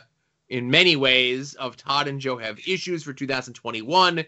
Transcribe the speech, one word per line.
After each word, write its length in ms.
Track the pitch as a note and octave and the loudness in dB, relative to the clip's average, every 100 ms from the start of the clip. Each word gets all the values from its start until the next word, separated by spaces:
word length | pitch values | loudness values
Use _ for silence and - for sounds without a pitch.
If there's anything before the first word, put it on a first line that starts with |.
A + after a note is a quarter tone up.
| - _ _ _ - | -6 _ _ _ -8
in 220 | B2+ B2 | -6 4
many 260 | D3+ F3+ D3 | 6 6 4
ways, 580 | C3+ B2+ B2+ B2+ C#3+ | 4 4 2 0 -6
of 220 | - C3 A2+ | -10 -12 -10
Todd 320 | - C#3 C#3+ | -4 -2 -2
and 120 | C#3 | -4
Joe 180 | C3 B2 | -4 -6
Have 200 | A2+ G#2 F3 | -6 -8 -6
Issues 360 | F#3 F3+ E3+ | -6 -4 -8
for 100 | D3 | -8
two 140 | C3+ C3+ | -8 -4
thousand 260 | C3 B2+ | -4 -6
twenty-one. 720 | A#2+ A#2 A2+ A2 F3+ F3+ E3 | -10 -8 -8 0 4 4 2